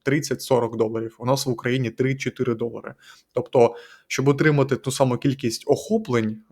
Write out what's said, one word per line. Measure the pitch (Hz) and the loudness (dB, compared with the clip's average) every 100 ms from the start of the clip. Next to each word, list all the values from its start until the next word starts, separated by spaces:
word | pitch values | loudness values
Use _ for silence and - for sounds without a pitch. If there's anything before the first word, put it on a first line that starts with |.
тридцять-сорок | 143 147 - 123 - 123 113 113 | -2 0 -2 -6 0 2 2 0
доларів. | 110 113 113 - | -2 -2 -6 -6
У | 120 | -2
нас | 135 131 | 0 -2
в | |
Україні | 117 123 131 117 | -4 -2 -2 -2
три-чотири | - 131 135 127 - 123 | -2 -2 -2 -6 -4 -4
долари. | 113 117 110 - - - - _ | -2 -4 -8 -14 -18 -20 -20 _
Тобто, | 123 - 131 117 - - - _ | -8 0 4 4 4 -12 -20 _
щоб | - 135 | 0 2
отримати | 139 156 143 135 127 | 4 4 4 2 0
ту | 131 | -4
саму | - 135 120 | 0 0 2
кількість | 143 127 120 - - | -2 -2 -4 -4 0
охоплень, | 131 - 220 220 120 110 107 - | 0 2 -4 0 0 -2 -6 -14